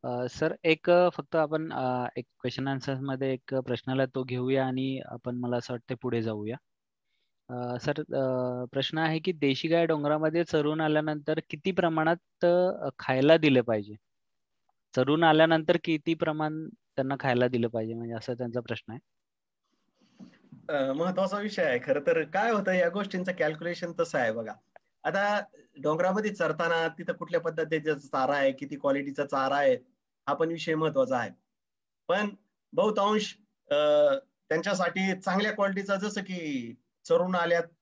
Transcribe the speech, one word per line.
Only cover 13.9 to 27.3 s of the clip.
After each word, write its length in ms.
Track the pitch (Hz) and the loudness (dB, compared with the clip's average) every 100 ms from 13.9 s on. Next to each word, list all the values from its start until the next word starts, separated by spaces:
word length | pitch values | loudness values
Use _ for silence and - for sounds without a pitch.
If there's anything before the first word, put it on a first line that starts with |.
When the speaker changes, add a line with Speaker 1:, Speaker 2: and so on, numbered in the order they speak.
| 107 _ _ _ _ _ _ _ _ _ - | -16 _ _ _ _ _ _ _ _ _ 0
Speaker 1:
चरून 280 | 127 156 | 2 4
आल्यानंतर 520 | 165 156 160 160 156 170 | 6 8 6 6 4 0
किती 300 | - 156 165 | 0 -2 -2
प्रमाण 540 | 165 160 156 156 156 156 | -2 -2 -2 -4 -6 -12
त्यांना 460 | - _ - 131 139 | -16 _ -4 -4 -2
खायला 280 | 135 120 123 | 0 2 2
दिलं 200 | 123 117 | 2 -2
पाहिजे, 260 | 117 110 | -2 -4
म्हणजे 200 | 117 117 | -6 -8
असा 200 | 113 - | -8 -8
त्यांचा 260 | 120 120 120 | -6 -4 -6
प्रश्न 320 | 117 110 - | -6 -8 -8
आहे. 80 | 120 _ _ _ _ _ _ _ _ _ _ _ _ - _ _ - - | -16 _ _ _ _ _ _ _ _ _ _ _ _ -20 _ _ -20 -6
Speaker 2:
अ, 240 | 147 135 | -2 0
महत्वाचा 460 | 139 175 185 190 202 | 0 -2 0 -2 -2
विषय 240 | 208 202 | -4 -2
आहे. 160 | 160 123 | 0 0
खरं 220 | 123 135 143 | 0 0 2
तर 160 | 165 | 0
काय 280 | 156 185 226 | 0 0 0
होतं 220 | 214 190 | 0 0
या 160 | 185 170 | 2 2
गोष्टींचं 440 | 196 202 185 185 180 | 0 -4 -4 -4 -2
calculation 540 | 156 156 170 170 175 165 | -2 -2 -8 -6 -8 -4
तसं 180 | 165 147 | -2 0
आहे 140 | 120 | -2
बघा. 200 | 113 110 104 _ - _ _ | -2 -8 -12 _ -20 _ _
आता 400 | 147 185 208 208 202 - _ - | -4 -2 0 -2 -4 -18 _ -6
डोंगरामध्ये 480 | 147 156 180 196 214 | -2 2 2 0 -2
चरताना 580 | 208 254 156 165 165 165 | -2 -2 0 0 0 0
तिथं 240 | - - | -4 -8
कुठल्या 280 | 170 170 | -8 -2